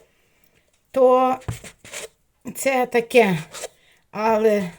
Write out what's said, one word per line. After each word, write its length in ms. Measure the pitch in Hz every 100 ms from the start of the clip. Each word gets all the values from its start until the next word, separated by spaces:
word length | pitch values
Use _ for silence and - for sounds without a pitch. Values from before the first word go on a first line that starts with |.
| - _ _ _ _ _ _ _ _
то 460 | 262 254 254 262 254 - - - - - - - _ _ _ - -
це 300 | 269 262 247
таке. 520 | 240 233 254 214 170 156 - - _ _ _ _
Але 600 | - 220 220 220 208 180